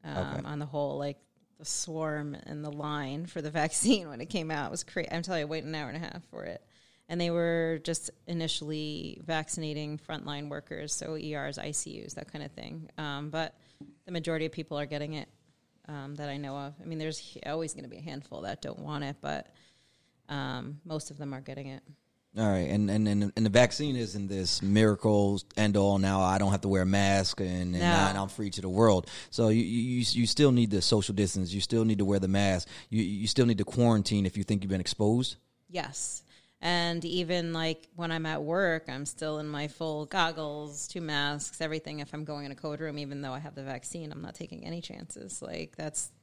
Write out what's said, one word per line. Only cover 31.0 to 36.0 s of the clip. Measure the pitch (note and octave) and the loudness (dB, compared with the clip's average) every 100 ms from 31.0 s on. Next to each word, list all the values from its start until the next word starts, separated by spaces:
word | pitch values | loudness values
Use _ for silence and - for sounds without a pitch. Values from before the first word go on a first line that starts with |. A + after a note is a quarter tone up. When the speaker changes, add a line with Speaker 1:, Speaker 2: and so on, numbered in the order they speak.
| F#2+ | 4
Speaker 2:
distance. | G2+ G2 G2 F2+ | 2 2 2 -2
You | G2 | -2
still | - A2+ A2+ | 0 2 4
need | G#2 | 4
to | |
wear | G2 G2+ | 4 4
the | F#2 | 4
mask. | G2 G2+ F#2 - - - | 4 4 2 -2 -14 -2
You, | A2 | 0
you | F#2+ G2+ G#2+ | 0 0 0
still | - A#2+ | 4 6
need | G#2+ | 4
to | |
quarantine | G2+ - A#2+ A2 G2 G#2 F#2+ | 0 4 6 6 4 2 2
if | G#2 | 0
you | |
think | G2 G#2 | 0 0
you've | F#2+ | 0
been | F#2+ | -2
exposed. | F2+ - G#2 A#2+ B2+ - _ _ _ | -2 2 4 4 0 -6 _ _ _
Speaker 1:
Yes. | F3 D#3 C#3 | -8 -8 -8